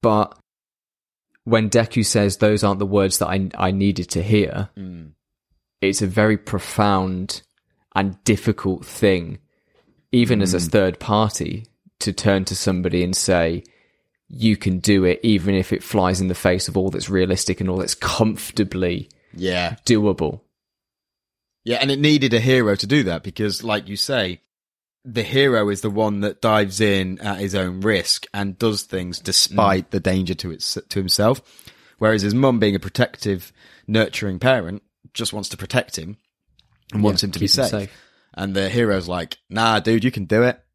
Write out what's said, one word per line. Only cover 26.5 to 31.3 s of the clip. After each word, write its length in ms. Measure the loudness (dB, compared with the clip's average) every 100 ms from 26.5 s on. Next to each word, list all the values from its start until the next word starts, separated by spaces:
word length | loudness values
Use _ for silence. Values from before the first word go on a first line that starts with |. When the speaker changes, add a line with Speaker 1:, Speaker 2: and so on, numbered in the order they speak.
| 4 2 2
Speaker 2:
in 380 | 2 2 0 -4
at 180 | -6 -4
his 160 | -2
own 260 | -2 -2 -2
risk 460 | 0 0 0 -4 -4
and 240 | -6 -6 -2
does 240 | -2 -2
things 360 | -6 -8 -6 -10
despite 680 | -2 0 0 2 2 2 0
Speaker 1:
Mm. 20 |
Speaker 2:
the 100 | -2
danger 340 | 0 0 0
to 160 | -4 -8
its-, 260 | -8 -8 -8 -6
to 100 | -6
himself. 420 | -2 2 2